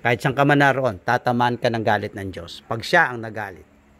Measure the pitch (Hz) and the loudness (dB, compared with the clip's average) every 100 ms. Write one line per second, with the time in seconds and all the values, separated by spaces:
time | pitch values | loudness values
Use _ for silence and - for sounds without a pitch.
0 | 117 120 147 127 143 143 143 131 131 92 | 0 0 0 2 4 6 4 4 0 -2
1 | - 120 123 120 120 120 123 113 110 104 | -2 0 0 0 0 0 -2 0 0 0
2 | 101 104 98 90 85 - _ 117 110 175 | -2 -8 -10 -10 -14 -18 _ -8 0 2
3 | 156 123 113 107 101 92 - _ _ _ | 2 -2 -10 -10 -10 -12 -20 _ _ _